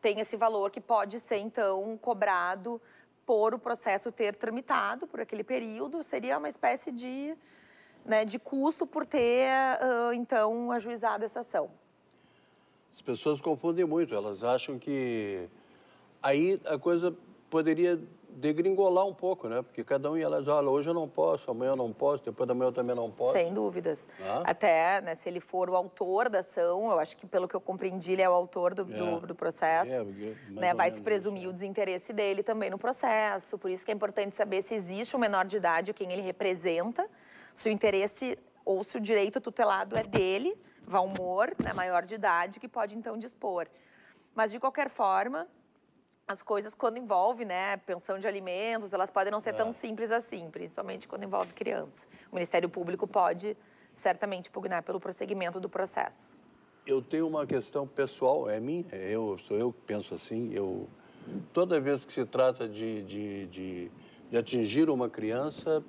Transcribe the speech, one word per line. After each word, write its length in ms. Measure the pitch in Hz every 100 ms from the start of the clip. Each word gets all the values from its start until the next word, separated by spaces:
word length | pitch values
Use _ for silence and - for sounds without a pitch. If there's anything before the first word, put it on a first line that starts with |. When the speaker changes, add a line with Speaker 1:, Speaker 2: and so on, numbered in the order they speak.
Speaker 1:
tem 200 | 226 208
esse 160 | 214 226
valor 340 | 226 214 196
que 100 | 202
pode 380 | - 226 202 226
ser, 200 | - 214
então, 600 | 208 226 208 190 202 220
cobrado 800 | 247 220 208 185 175 196 190 233 - - - _ -
por 280 | 226 214
o 40 | 233
processo 540 | 240 240 - 294 254
ter 240 | 220 214 208
tramitado 720 | 226 226 262 - 202 240 330
por 120 | -
aquele 240 | 233 214
período, 600 | 214 254 226 220 277 330
seria 340 | 302 254 240 277
uma 100 | 294
espécie 460 | - - 262 -
de, 420 | 240 247 254 285 320 _ - - - - -
né, 180 | - 220
de 160 | 220 220
custo 480 | - 277 277 320 311
por 200 | 311 302
ter, 420 | 294 233 240 262
ah, 600 | 262 269 254 254 240 240
então, 580 | 240 240 240 214 226 240
ajuizado 540 | 240 214 233 220 214
essa 160 | 220 240
ação. 300 | 240 185 151 - _ _ _ _ _ _ _ _ _ _ _
Speaker 2:
As 60 | -
pessoas 400 | - 117 - 147
confundem 460 | 175 147 165 170 175
muito, 280 | 160 165
elas 300 | 110 104 98
acham 340 | 117 147 - 131
que 720 | - 139 127 113 104 98 87 - - - - - - _
aí 380 | 139 143 175 190 -
a 120 | 147
coisa 380 | 170 170 175 170 - - _
poderia 500 | 160 156 160 175 170 117 - - 135
degringolar 680 | 143 151 175 190 196 180 196
um 80 |
pouco, 340 | 185 180 185 120
né? 140 | 117
Porque 220 | 127 -
cada 260 | - 139 143
um 60 | 160
ia 120 | 156
lá 100 | 151
e 20 |
diz, 80 | 139
"Olha, 200 | 147 143
hoje 220 | 139 147
eu 40 |
não 140 | 170 156
posso, 400 | - 160 156 -
amanhã 180 | 117 127
eu 60 | 135
não 160 | 120
posso, 320 | 107 143 143
depois 240 | - 104 123
da 40 |
manhã 140 | 123 127
eu 60 |
também 240 | 123 123 123
não 120 | 117
posso." 220 | 104 123
Speaker 1:
Sem 240 | 135 170
dúvidas. 540 | 202 214 180 170 151 - -
Speaker 2:
Tá? 240 | 190 196
Speaker 1:
Até, 560 | 175 170 208 160 165 196
né, 120 | 190
se 140 | 165 -
ele 100 | 175
for 320 | - 185 180
o 60 | 185
autor 520 | 185 - 185 190 240
da 120 | 202
ação, 500 | 180 - 170 180 226
eu 80 | 180
acho 180 | 156 -
que, 120 | 185
pelo 180 | 190 180
que 80 |
eu 60 | 190
compreendi, 500 | - 185 190 185 170
ele 120 | 185
é 60 | 185
o 40 |
autor 420 | 180 175 185 180
do, 80 | 185 185
Speaker 2:
É. 40 | 180
Speaker 1:
do, 320 | 180 170 170
do 60 | 170
processo, 560 | 170 165 160 165 170
Speaker 2:
É, 100 | 127
porque 320 | 107 98 104 110 107
mais 20 |
Speaker 1:
né, 220 | 98 180
Speaker 2:
ou 40 | 175
Speaker 1:
vai 140 | 175
se 60 | 214
Speaker 2:
menos 80 |
Speaker 1:
presumir 380 | 214 208 190 196
Speaker 2:
isso, 40 | 180
é. 40 |
Speaker 1:
o 20 |
desinteresse 600 | 185 196 196 196 202 -
dele 300 | 220 208 196
também 280 | 208 220 208
no 60 | 190
processo. 800 | 233 262 262 220 214 196 - 202
Por 140 | 190
isso 140 | 185
que 80 | -
é 20 |
importante 400 | 214 202 202 202
saber 280 | - 214 185
se 120 | -
existe 400 | 226 175 190 233
um 60 | 269
menor 260 | 226 196 190
de 120 | 208
idade 340 | 180 165 190
a 20 |
quem 160 | 214 185
ele 120 | 180
representa, 880 | 185 175 202 185 175 170 190 240 403 - - - -
se 140 | - 220
o 40 |
interesse 640 | 208 220 196 202 - 254 - - _
ou 180 | - 190
se 140 | 208 254
o 40 |
direito 400 | 208 220 202 233
tutelado 560 | - 214 220 196 196 226
é 60 |
dele, 560 | 220 220 185 196 285 427 - _
Valmor, 680 | - 196 190 190 180 185 240 381
né, 100 | 202
maior 320 | 185 185 180
de 100 | 180
idade, 440 | 220 202 170 180 196
que 80 | 247
pode, 300 | - 208 214
então, 200 | 226 220
dispor. 520 | 226 - 208 180 165 - _ - - - _
Mas, 160 | - 220
de 80 | 220
qualquer 300 | 269 262 277
forma, 580 | - 208 190 214 285 359 _ _ _ _ _ _ _ -
as 160 | 196
coisas, 320 | - 202 214
quando 220 | - 233 226
envolve, 480 | 247 190 190 240
né, 320 | 226 180 190 196
pensão 420 | - 175 - 196
de 80 | 202
alimentos, 680 | 202 190 180 220 226 208
elas 160 | 190 190
podem 200 | 202 196
não 100 | 208
ser 100 | 220
Speaker 2:
É. 20 |
Speaker 1:
tão 180 | 214 220
simples 400 | 233 240 220 220
assim, 380 | 226 - - 165
principalmente 560 | 160 175 - 190 190 -
quando 160 | -
envolve 300 | 196 196 180
criança. 540 | - - - 151 - - - -
O 40 | 220
Ministério 300 | 170 175 170
Público 400 | - 170 180 208
pode, 480 | 208 180 175 202 214 _ - -
certamente, 560 | - 208 180 202 185 175
pugnar 320 | - 185 180
pelo 160 | - 190
prosseguimento 600 | 185 185 190 196 175 180
do 80 | 185
processo. 680 | 190 190 - - - - - - - _ _ -
Speaker 2:
Eu 160 | 135
tenho 260 | 123 160 160
uma 180 | 156 147
questão 400 | 139 - 143 135
pessoal, 640 | - 135 - 131 143 127
é 100 | 107
minha, 280 | 120 170 170
é 200 | 98 95
eu, 260 | 110 110 92
sou 220 | - 104
eu 120 | 123
que 120 | 120
penso 320 | - 104 95
assim, 360 | 85 - 113 120
eu, 340 | - 98 95 95 - - - - - 90
toda 260 | - 180 165
vez 280 | 135 139 -
que 60 |
se 100 | -
trata 420 | 123 123 131 123 117
de, 360 | 104 113 107
de, 440 | 98 101 104 101 95
de, 440 | 90 92 90 87 - - - -
de 60 | 117
atingir 500 | 117 127 107 117 160
uma 220 | 135 123
criança 720 | - 107 117 147 147 - 156